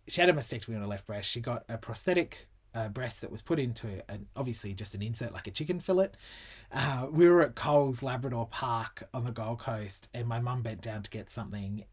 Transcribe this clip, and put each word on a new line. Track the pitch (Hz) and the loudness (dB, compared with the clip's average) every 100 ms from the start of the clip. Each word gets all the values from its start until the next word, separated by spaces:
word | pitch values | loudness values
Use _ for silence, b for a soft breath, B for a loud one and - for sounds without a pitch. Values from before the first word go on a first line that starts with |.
| - | -2
she | - | 4
had | 180 | 6
a | |
mastectomy | 156 120 120 - 107 | 6 0 -6 -4 -4
on | |
her | 101 | -4
left | 98 - | -6 -6
breast. | 104 - | -4 -2
She | 120 | -2
got | 117 120 - | -2 -4 -6
a | 117 | -8
prosthetic, | - 113 - 175 165 - - - _ 113 | -8 -4 2 2 0 -6 -20 -20 _ -6
uh, | 110 | -4
breast | 101 127 - | -4 -6 -6
that | - | -10
was | 101 | -10
put | - 139 | -2 0
into | 127 117 113 95 - | 0 -4 -6 -8 -8
an, | 101 101 - | -12 -10 -6
obviously | 127 113 101 | -4 -4 -6
just | 95 104 | -8 -8
an | 98 | -6
insert, | 107 113 101 | -4 -4 -6
like | 92 - | -8 -8
a | |
chicken | - 156 180 | -6 -4 -2
fillet. | - 185 190 B B B B B B | 2 2 2 B B B B B B
Uh, | 131 135 131 131 | -2 0 0 0
we | 160 175 | 8 10
were | 175 | 10
at | 143 - | 8 2
Coles | 151 147 139 123 | 4 6 6 2
Labrador | 135 127 131 120 110 | -2 -2 -2 -2 -2
Park | - 127 117 113 - - | -2 0 0 -2 -8 -8
on | 127 | -4
the | 120 | -4
Gold | 117 110 117 | -2 -4 -4
Coast, | - 110 101 - - | -4 -4 -6 -10 -10
and | 120 117 | -4 -2
my | 117 | 0
mum | 123 127 | 0 -2
bent | 113 110 | -2 -4
down | 113 107 | -6 -6
to | 101 | -6
get | 107 95 | -8 -8
something, | - 101 104 98 104 - | -8 -6 -6 -4 -6 -6